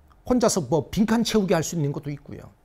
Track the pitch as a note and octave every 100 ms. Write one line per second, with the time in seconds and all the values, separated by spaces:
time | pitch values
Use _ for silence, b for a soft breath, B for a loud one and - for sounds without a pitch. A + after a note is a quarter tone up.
0 | _ - - B3+ G#3+ G3 A#2+ B2+ - F3
1 | G#3+ A3+ A3 A3 F#3+ E3+ D3+ E3+ C#3+ C#3+
2 | D3 D3 - - G2 _